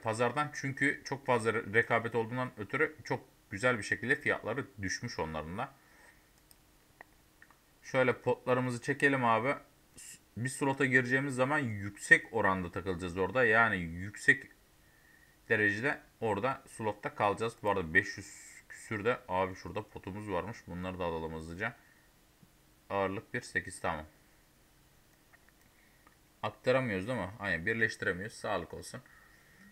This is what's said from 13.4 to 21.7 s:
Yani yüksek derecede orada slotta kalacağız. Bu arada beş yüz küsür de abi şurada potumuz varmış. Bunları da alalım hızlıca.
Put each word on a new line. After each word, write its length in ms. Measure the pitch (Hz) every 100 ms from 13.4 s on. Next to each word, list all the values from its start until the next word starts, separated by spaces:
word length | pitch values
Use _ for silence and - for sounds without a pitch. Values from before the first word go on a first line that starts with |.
Yani 320 | 120 110 113 95
yüksek 680 | 85 85 101 - - 123 - - _ _ _ _ - - - _ -
derecede 520 | 110 104 101 131 147 - -
orada 420 | 110 101 127 131 -
slotta 460 | - 107 - -
kalacağız. 420 | - 104 98 113 -
Bu 80 | 107
arada 240 | 98 82
beş 240 | 90 98 -
yüz 440 | - - - - -
küsür 360 | - - 107
de 140 | 104 123 -
abi 260 | 92 95
şurada 340 | 95 87 87 85
potumuz 420 | - - 98 104
varmış. 280 | 90 85 - -
Bunları 320 | 87 92 90
da 60 |
alalım 300 | 87 82 80
hızlıca. 420 | 80 80 85 113